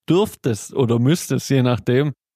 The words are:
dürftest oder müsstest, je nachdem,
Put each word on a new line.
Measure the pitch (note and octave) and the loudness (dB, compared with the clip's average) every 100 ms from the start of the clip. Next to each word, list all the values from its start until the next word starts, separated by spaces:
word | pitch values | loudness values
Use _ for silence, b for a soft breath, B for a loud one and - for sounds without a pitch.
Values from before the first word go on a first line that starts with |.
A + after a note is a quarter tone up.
| - | 0
dürftest | E3+ G#3 - - A2 - | 0 0 -4 -4 -4 -4
oder | - A#2+ A#2 | -2 0 2
müsstest, | A#2+ F3 - C3 - | 2 0 -2 -6 0
je | C#3 | 2
nachdem, | B2 A#2 - B2 D3 - _ | 2 0 0 0 0 -6 _